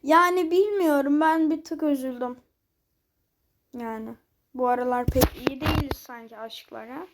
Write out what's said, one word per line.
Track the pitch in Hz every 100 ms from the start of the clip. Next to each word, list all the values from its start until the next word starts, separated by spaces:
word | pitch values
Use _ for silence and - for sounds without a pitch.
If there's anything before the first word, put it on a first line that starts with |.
Yani | 269 320 359 359 320
bilmiyorum | 349 415 403 339 285 277 294
ben | 320 320 320
bir | 311
tık | - 320
üzüldüm. | 311 277 262 247 247 247 _ _ _ _ _ _ _ _ _ _ _ _ _
Yani | 247 233 220 220 233 _ _ _
bu | 247 247
aralar | 247 247 247 247
pek | 254
iyi | 247 240 254 269
değiliz | - - 277 -
sanki | - 240 226 220
aşklara | 226 - - 226 220 269 359